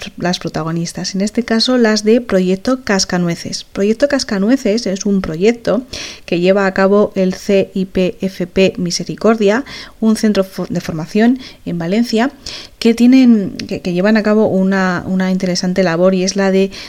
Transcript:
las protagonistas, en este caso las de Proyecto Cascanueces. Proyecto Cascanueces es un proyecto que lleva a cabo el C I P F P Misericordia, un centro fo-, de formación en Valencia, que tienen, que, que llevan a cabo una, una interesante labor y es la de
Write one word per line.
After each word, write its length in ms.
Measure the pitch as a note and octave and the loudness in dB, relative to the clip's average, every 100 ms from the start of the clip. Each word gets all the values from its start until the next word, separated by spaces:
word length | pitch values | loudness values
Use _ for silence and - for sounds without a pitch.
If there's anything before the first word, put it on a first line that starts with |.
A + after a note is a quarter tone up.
| - - | -8 -6
las 240 | F3 F3 | -4 -4
protagonistas, 760 | E3+ E3 D#3+ E3+ E3+ - F3+ F#3 | -6 -6 -4 -4 -6 -8 -6 -4
en 40 | |
este 240 | G#3 - | -4 -2
caso 340 | A3+ A3+ A#3+ B3+ | -2 0 2 4
las 280 | A3+ G#3+ G#3 | 2 2 2
de 160 | A#3+ | 2
Proyecto 640 | B3 F#3+ F#3 F#3+ B3 C4 B3 | 2 0 2 0 -2 -4 0
Cascanueces. 800 | G3 - F3+ F3 E3+ - - - | -2 0 -2 -2 -4 -8 -12 -10
Proyecto 420 | - G3+ A3+ C#4+ | -2 -2 0 0
Cascanueces 800 | C#4 - G3 G3 C4+ G#3+ A3 G#3+ | 0 -2 -2 0 2 0 -2 -2
es 180 | G3 G#3 | -4 0
un 140 | G3 | 0
proyecto 640 | F#3+ D#3+ G3+ A#3+ - G3+ C4 - - - - | -2 0 2 2 0 -4 -4 -12 -14 -16 -6
que 140 | F3 | 0
lleva 260 | F3 G3+ F#3+ | 2 2 0
a 80 | |
cabo 380 | F#3+ F#3+ G3+ G3+ G3 | 0 2 2 2 0
el 180 | F#3 | -2
C 380 | F#3 - G3 F#3+ | -2 0 0 0
I 100 | G3 | -4
P 340 | F#3+ - F3+ - | -4 -2 -2 -2
F 260 | F#3+ - F3 | -8 -6 -4
P 260 | - F#3+ - | 0 0 0
Misericordia, 880 | F3 - E3+ D#3 G#3 A3 G3 A3+ - - - - | -6 -6 -8 -2 0 2 2 0 -4 -12 -18 -2
un 160 | A3 G#3+ | 0 2
centro 300 | A3 F#3+ F#3+ | 2 0 -2
fo-, 200 | - F3+ | -6 -6
de 100 | F3 | -6
formación 600 | - E3 E3 G#3 A#3 C4 - - - | -6 -8 -4 2 2 2 -4 -14 -8
en 120 | E3+ | -6
Valencia, 540 | E3+ G#3 A#3+ A3 C4 - - - - - | -2 -2 0 0 -2 -4 -16 -16 -16 -2
que 140 | A3+ | 0
tienen, 640 | A#3 A#3+ C4 B3 A3 F#3 - | 4 6 8 6 4 2 -6
que, 240 | - G3+ | -8 -6
que 100 | F#3 | -4
llevan 240 | F3 G3+ A3 | 0 2 2
a 80 | |
cabo 240 | G#3 G#3+ G#3+ | 2 2 2
una, 560 | F#3+ F#3+ G3 F#3 F3 - | 2 2 2 0 -2 -2
una 240 | F#3 F#3 | -2 0
interesante 540 | F#3 F#3 F3+ F3+ F#3 | 0 -2 -2 -2 0
labor 320 | F3+ E3 F#3 F#3 | 2 2 2 2
y 80 | |
es 140 | F#3 G3 | 0 0
la 140 | G3 | 2
de 200 | F#3+ F#3+ G3 | 2 0 -4